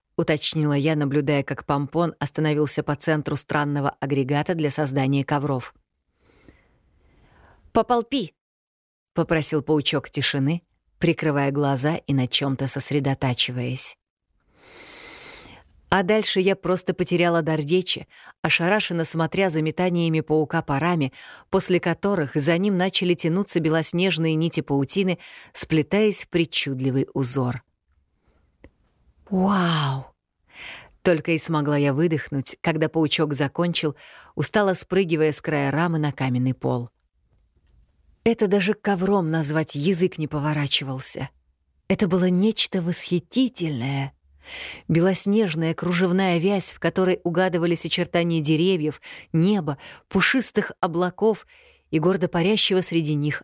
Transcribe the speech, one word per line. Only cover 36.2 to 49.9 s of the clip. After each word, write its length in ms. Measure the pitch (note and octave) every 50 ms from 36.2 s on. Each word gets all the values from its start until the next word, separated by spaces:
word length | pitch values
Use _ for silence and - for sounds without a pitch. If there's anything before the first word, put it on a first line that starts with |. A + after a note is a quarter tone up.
| C3+ C3 B2 B2 B2+ C3 B2
пол. 360 | - - C3 B2 A#2+ A#2+ A#2 _ _ _ _ _ _ _ _ _ _ _ _ _ _ _ _ _ _ _ _ _ _ _ _ _ _ -
Это 240 | A3+ A#3 - A3 F#3+
даже 260 | G3+ G3+ F3 G3+ G#3
ковром 580 | - - G#3+ G3+ F3 F#3 G3 G3+ G3 E3+ D#3
назвать 440 | D#3+ E3 D3+ C#3 D3+ D#3+ D#3 - -
язык 420 | C#3+ C#3+ F#3+ F#3+ E3 F#3 F3+ - -
не 100 | D#3 C#3
поворачивался. 1000 | - D3 F3+ G#3 G3+ D#3 C#3+ C3+ - - D3 C3+ C3 C3 - - - - C3 - _ _ _ _ _ _ _ _ _ _ _ -
Это 200 | G3 - G#3+ E3+
было 220 | F3+ F3+ F3+ F3+
нечто 520 | F3+ F3+ G3 A3 A3 - - - - F#3+
восхитительное. 1300 | E3 F3 E3+ - - - F3 F3 - _ - B3+ C4 A#3 - - F3 D#3 D3 A#2 A#2+ C3+ C#3 C#3 C#3 C#3 - _ _ _ _ _ _ - - - - - - - - -
Белоснежная 840 | D#3 E3 E3+ F#3+ F#3 - - G3+ G3+ A3 A3 F3 D3+ D#3+ E3 D#3+ D#3+
кружевная 640 | - E3 F3 F3+ F3 F#3+ F3 F3+ F#3+ G3 F#3 E3+ E3
вязь, 340 | D#3+ G3 G3+ F#3+ - -
в 80 | - -
которой 400 | - E3+ E3 F#3+ F#3 F#3 F3+ - -
угадывались 640 | F3 E3 F3 F#3 F#3 E3+ E3+ E3+ E3+ E3+ E3 -
очертания 540 | D#3+ - F#3+ F3 - - F3 E3+ E3+ E3+ D#3+
деревьев, 600 | D3 D3 D#3+ D3+ E3+ F#3+ F#3+ E3 D3+ D3+ C3+ - - - - - - _ -
неба, 440 | D#3+ E3 G3 G#3+ G3 D#3 D3 C#3 - - -